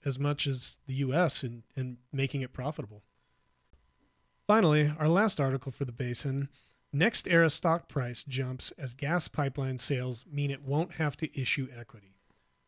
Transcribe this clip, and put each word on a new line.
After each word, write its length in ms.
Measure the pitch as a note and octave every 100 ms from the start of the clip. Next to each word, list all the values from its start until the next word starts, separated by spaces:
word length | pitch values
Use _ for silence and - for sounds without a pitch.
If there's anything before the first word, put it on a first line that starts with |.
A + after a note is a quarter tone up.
as 140 | C#3+ B2+
much 280 | C#3+ D3 C#3+
as 300 | B2+ - - -
the 60 | C3
U 180 | C3
S 280 | C#3+ F3 -
and, 200 | B2 A#2 -
and 220 | - B2+ B2 _
making 300 | C3+ C3+ C#3
it 100 | B2+
profitable. 500 | - B2+ - G#2+ G#2 _ _ _ _ _ _ _ _ _ _ _ _ _ _ -
Finally, 460 | A3 F3 D3+ D3+ D3+
our 100 | D#3
last 320 | F3 G#3+ -
article 320 | C3+ C3 -
for 140 | - C3
the 40 |
basin, 600 | A#2 B2 A#2+ C#3 C3+ C#3 - _ _ _
NextEra 560 | C#3 G3+ - - E3+ E3
stock 380 | - E3+ E3+ -
price 360 | D3 A#2+ B2
jumps 480 | - B2+ B2+ B2+ - -
as 160 | C3
gas 340 | A#2+ C#3+ E3+ -
pipeline 520 | - C#3 C3+ C3 B2+
sales 480 | - C3 B2+ A#2+ -
mean 200 | C#3+ C#3+
it 120 | C3+
won't 340 | C#3 D3 F3 -
have 200 | D3+ -
to 240 | D#3+ C#3
issue 280 | B2+ - B2+
equity. 440 | A#2+ A#2 A2 F#2+ _ _ _ _ _